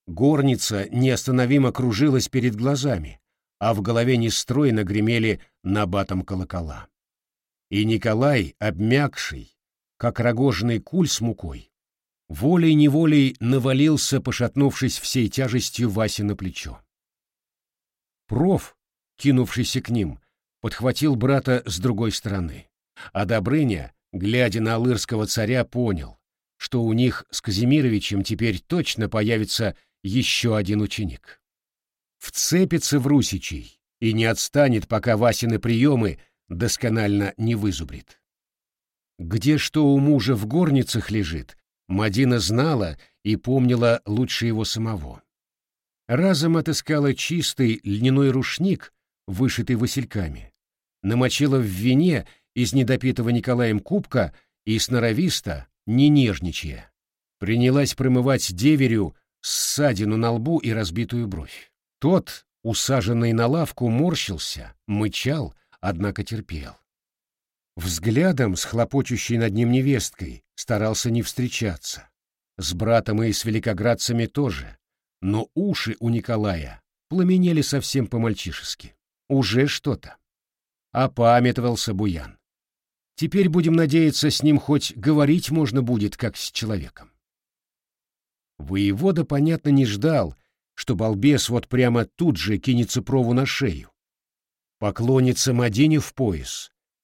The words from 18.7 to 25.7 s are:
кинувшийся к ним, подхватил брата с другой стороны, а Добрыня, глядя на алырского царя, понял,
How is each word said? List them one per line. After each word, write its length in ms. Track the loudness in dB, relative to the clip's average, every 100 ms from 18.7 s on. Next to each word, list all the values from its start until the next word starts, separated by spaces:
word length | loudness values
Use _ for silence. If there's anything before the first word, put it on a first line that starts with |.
| _ _ _ _ -2
кинувшийся 640 | 2 4 2 -2 -2 -4
к 80 | -2
ним, 320 | -2 -2 -6 _ _ _ _
подхватил 560 | -10 -4 -2 0 0 2
брата 460 | 2 0 0 -2 -2
с 140 | -4
другой 340 | -2 0 -2
стороны, 560 | -4 -6 -6 -6 -10 -18 _ _ -20 -8
а 140 | -4 0
Добрыня, 680 | 0 0 2 2 -2 -6 _ _
глядя 480 | -6 -2 2 2 0
на 140 | -2 0
алырского 520 | 0 0 -2 -4 -2
царя, 380 | -2 0 0
понял, 520 | -2